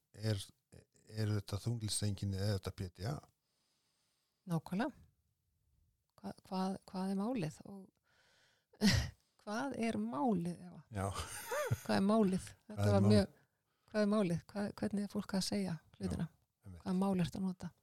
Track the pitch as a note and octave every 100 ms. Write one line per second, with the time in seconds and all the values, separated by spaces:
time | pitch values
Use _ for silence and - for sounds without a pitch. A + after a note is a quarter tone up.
0 | _ - A2 G#2 - _ _ - - _
1 | - A2 G#2+ G#2+ - G2+ - A#2 G#2+ -
2 | G#2 F#2+ G2+ F#2+ G#2 G2+ - - F#2 -
3 | F2+ D3 - _ _ _ _ _ _ _
4 | _ _ _ _ - E3 - F#3 C#4 -
5 | - _ _ _ _ _ _ _ _ _
6 | _ _ G3 - - F#3+ F#3+ F#3+ - F#3+
7 | F#3+ G3 G#3 B3+ D#3+ - - G3 F#3+ _
8 | _ _ _ _ _ _ _ - G#3+ B2+
9 | - - _ _ - G#3+ C#4 A3+ A3+ A3
10 | A3 C4 C4+ F#3 E3+ E3+ F3 D#3+ - G#2
11 | F#2+ F2+ E2 - - C5+ C#5 - - G#3
12 | G3 A3 G3 F#3 - - - G#3+ G#2 G3
13 | G#2 G#2 F#2+ - _ _ _ _ _ G#3+
14 | G#3 G#3+ F#3 E3 - G3+ G3+ - G#3+ G3+
15 | G3+ G#3 - F#3+ - G3+ F#3 D#3+ - -
16 | F#3+ - E3 _ _ _ - E2+ F#3+ F#3
17 | G3 F#3 E3 - F#3+ F3+ F3 -